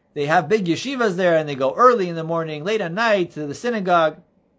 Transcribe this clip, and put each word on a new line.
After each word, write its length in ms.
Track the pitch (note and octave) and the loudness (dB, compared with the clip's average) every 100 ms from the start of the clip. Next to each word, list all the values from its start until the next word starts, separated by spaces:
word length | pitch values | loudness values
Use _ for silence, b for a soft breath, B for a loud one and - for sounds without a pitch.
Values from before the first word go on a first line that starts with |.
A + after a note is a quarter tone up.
| b | b
they 120 | D3 C#3+ | -6 0
have 220 | F3 D3+ | 2 2
big 160 | G#3+ F3 | 0 0
yeshivas 500 | D#3 B3+ C4+ A3+ F3 | -4 -4 -2 -2 2
there 200 | F3+ D#3+ | 2 2
and 120 | D3+ | 0
they 60 | |
go 200 | C3 C3+ | -2 -2
early 340 | D#3+ B3 A#3+ F3+ | 4 4 4 0
in 80 | E3 | -4
the 80 | |
morning, 400 | D#3+ E3 D#3+ D3+ | -4 -4 -4 -6
late 160 | E3+ A3 | -4 -2
at 120 | E3+ | -2
night 380 | F#3 A#3 G#3 F3 | -2 0 2 0
to 140 | D3+ D3 | -6 -8
the 80 | |
synagogue 680 | C#3 A#3 A3+ F#3 F3 D#3+ - - _ _ | -6 -4 -4 2 2 2 -2 -16 _ _